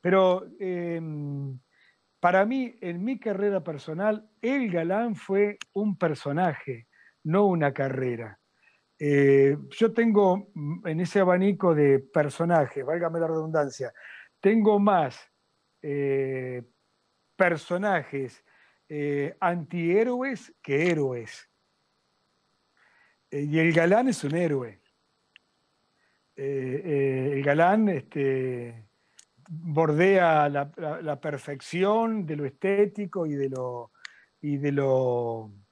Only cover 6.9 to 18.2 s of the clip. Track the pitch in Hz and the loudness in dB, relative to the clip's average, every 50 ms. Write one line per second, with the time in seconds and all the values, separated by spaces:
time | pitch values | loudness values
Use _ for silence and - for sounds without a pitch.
6.9 | _ _ _ _ _ _ _ 151 160 196 208 196 180 165 147 143 135 - 139 135 | _ _ _ _ _ _ _ 0 2 2 4 4 2 2 0 0 0 -2 -4 -2
7.9 | 131 127 131 127 120 113 117 107 98 _ _ _ _ _ _ _ _ _ _ _ | -2 -2 -2 -4 -4 -6 -8 -14 -16 _ _ _ _ _ _ _ _ _ _ _
8.9 | _ _ 151 147 143 143 143 139 139 139 139 139 139 147 - - - - 226 220 | _ _ 0 2 4 6 6 8 8 8 6 6 4 0 -6 -14 -2 0 0 2
9.9 | 220 226 226 233 214 208 202 185 180 202 196 _ _ 156 147 147 165 175 - 175 | 2 2 2 4 4 6 6 4 4 2 -2 _ _ -8 -6 -6 -6 -6 -6 -4
10.9 | 156 165 180 165 - 202 190 180 180 180 190 202 196 - 196 175 160 151 147 143 | -2 -2 -2 0 2 2 4 4 4 4 4 2 2 2 2 2 4 6 6 6
11.9 | 139 135 135 - - 160 147 143 131 - 165 170 175 160 143 120 - 139 131 127 | 4 4 2 -2 0 0 0 0 0 -2 0 2 4 2 2 2 -4 -8 -4 -4
12.9 | 160 175 170 165 165 165 165 160 160 160 156 160 156 160 147 139 - - 131 117 | -4 -2 -2 -4 -2 -2 -2 -2 -2 -4 -4 -2 -2 -2 -2 -2 -4 -10 -12 -12
13.9 | _ - - - - - - _ _ _ - 196 220 226 214 214 208 202 202 208 | _ -18 -20 -20 -20 -20 -20 _ _ _ 2 2 4 4 4 4 4 4 4 4
14.9 | 196 175 151 127 123 - - _ _ _ _ _ _ _ _ _ _ _ - 151 | 4 4 2 0 -4 -12 -20 _ _ _ _ _ _ _ _ _ _ _ -8 -6
15.9 | 143 143 143 139 135 135 135 135 135 131 127 127 127 123 117 _ _ _ _ _ | -4 -2 -2 0 0 0 -2 -4 -4 -6 -8 -8 -10 -12 -12 _ _ _ _ _
16.9 | _ _ _ _ _ _ _ _ _ - 190 175 170 151 - - 175 180 196 208 | _ _ _ _ _ _ _ _ _ 0 2 2 2 -2 -4 -6 -6 -4 -2 -2
17.9 | 190 170 147 - - 139 | -2 -2 -4 -6 -8 -8